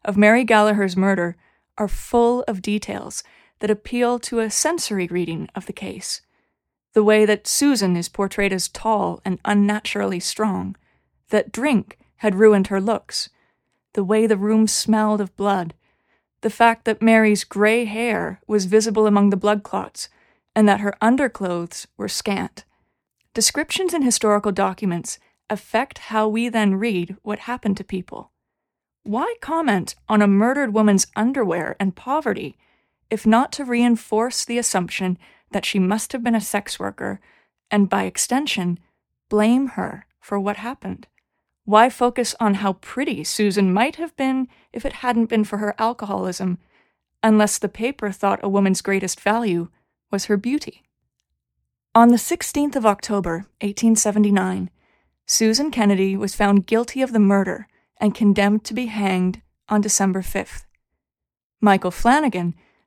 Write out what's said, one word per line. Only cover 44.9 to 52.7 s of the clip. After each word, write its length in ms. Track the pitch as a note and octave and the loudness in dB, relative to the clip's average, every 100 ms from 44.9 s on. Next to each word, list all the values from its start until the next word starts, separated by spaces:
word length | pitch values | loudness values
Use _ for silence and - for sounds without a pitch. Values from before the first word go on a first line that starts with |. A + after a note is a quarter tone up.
| - | -6
hadn't 220 | B3 A#3 A3+ | -2 0 2
been 180 | A3 | 0
for 140 | G#3 G3+ | -2 -4
her 160 | G#3 - | -6 -2
alcoholism, 800 | A3+ A#3+ G3+ G3 F#3 F3+ F#3+ F3+ _ _ _ _ _ - | -4 -4 -6 -6 -6 -4 -4 -6 _ _ _ _ _ -2
unless 360 | A3+ G#3+ G#3 - | 4 4 4 0
the 100 | G3 | -6
paper 420 | - A#3+ C#4+ G3+ | -4 -6 -6 -8
thought 300 | G3 G3 G3 | -4 -2 -2
a 60 | G3+ | 0
woman's 320 | G3 G3 F#3 | 0 2 0
greatest 400 | - G3 F#3 - | 0 -2 -4 -4
value 480 | G3+ A3+ A3+ E3+ E3+ _ _ _ - | -2 0 0 -2 -4 _ _ _ -8
was 160 | G3 - | -6 -2
her 100 | G3+ | -2
beauty? 440 | A#3 D4 - - _ _ _ _ _ _ _ _ _ _ _ | 0 -4 -6 -18 _ _ _ _ _ _ _ _ _ _ _
On 140 | A#3 A#3+ | 6 8
the 100 | A#3+ | 6
sixteenth 560 | - E4+ - D4 D4 | 2 -4 -4 -2 -2